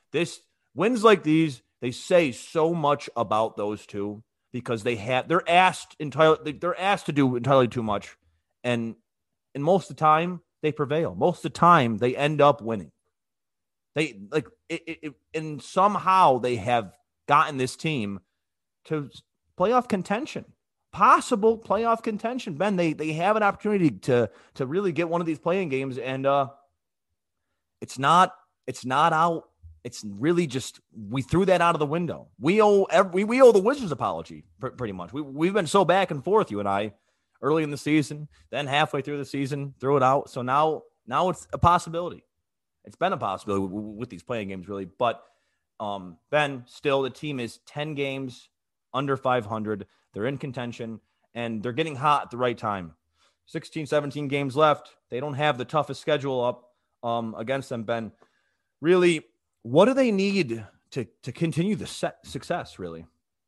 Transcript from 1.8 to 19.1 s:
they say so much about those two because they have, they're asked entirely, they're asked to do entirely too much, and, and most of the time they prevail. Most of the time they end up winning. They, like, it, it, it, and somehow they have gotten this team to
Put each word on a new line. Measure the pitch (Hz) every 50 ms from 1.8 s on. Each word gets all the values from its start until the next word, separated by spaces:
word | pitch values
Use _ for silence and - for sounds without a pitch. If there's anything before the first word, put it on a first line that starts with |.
they | - 127
say | 120 - - - 185 175 165 135
so | 117 - - - - 165 156 165 175
much | 170 143 143 143 139 - - -
about | 117 113 92 107 107 113 107 -
those | 107 104 104 107 101 -
two | - - 101 101 104 104 107 - _ _ _ _ _
because | - 123 120 127 123 110
they | 101 123 120
have, | 107 98 123 127 127 - -
they're | 165 185 - 165
asked | 170 180 185 185 147 - - - - -
entirely, | 156 143 123 147 160 156 156 156 156 156
they're | 139 - 170 175 170 -
asked | 185 202 202 - -
to | -
do | 151 143 139 127 127
entirely | 120 117 127 143 135 127 110
too | - 127
much, | 113 107 101 101 - - - _ _ _ _ _ _ _ _ _
and, | - 123 120 117 117 113 107 _ _ _ _ _ _ _ _ _ _ _ -
and | 139 143
most | 165 190 185 - -
of | 139
the | -
time | 156 156 156 160 170 180 180 170 _ _ _ _
they | - 156
prevail. | 143 - 143 123 147 165 165 95 90
Most | 90 135 175 170 -
of | - 151
the | - -
time | 170 175 175 156 127 117 113 98
they | 120 127 123
end | 98 143 147 156 143
up | 143 147 143 -
winning. | 104 113 113 101 80 69 _ _ _ _ _ _ _ _ _ _ _ _ _ _ _ _ _ _ _ _ -
They, | 147 160 143 110 98 101 98
like, | 147 156 - - _ _ _ -
it, | 165 165 165
it, | 165 160 -
it, | - 151 127 _ _ _ -
and | 160 156 156 151 131
somehow | - - - 190 190 208 202 175 - 180 190 190 180 151 131 123
they | 117 123 123
have | 110 92 123 120 117 101 90 - _ _ _ _ _ _
gotten | - 143 151 151 151 147
this | 131 127 123 -
team | - - 160 156 127 104 101 98 90 _ _ _ _ _ _ _ _ _ _ _ _ _
to | - 160 151 143 143